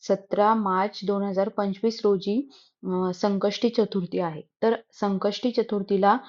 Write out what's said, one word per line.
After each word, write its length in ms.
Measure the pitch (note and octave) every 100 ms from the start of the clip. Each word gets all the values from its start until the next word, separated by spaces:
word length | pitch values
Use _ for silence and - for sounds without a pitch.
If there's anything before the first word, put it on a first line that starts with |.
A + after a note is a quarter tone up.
सतरा 540 | - G3 - G3+ G#3
मार्च 460 | A3+ G3 F#3 G#3 - G3
दोन 160 | G3+
हजार 260 | G3+ F#3+ G#3
पंचवीस 520 | G#3+ G3+ F#3+ A3+ A3+
रोजी, 440 | G#3 G3 G3 A3+ C#4 - _ _
अं, 280 | F#3 F3+ F#3
संकष्टी 560 | F3+ G#3 G3 G3+ - A#3
चतुर्थी 500 | A3+ G3+ G3+ F3 F#3
आहे. 240 | E3+ D#3 - _
तर 120 | A3+ A3+ -
संकष्टी 580 | - G3+ F#3+ G#3 G3+ B3+
चतुर्थीला 680 | A#3 A3 G#3 G3 G3 G3 B3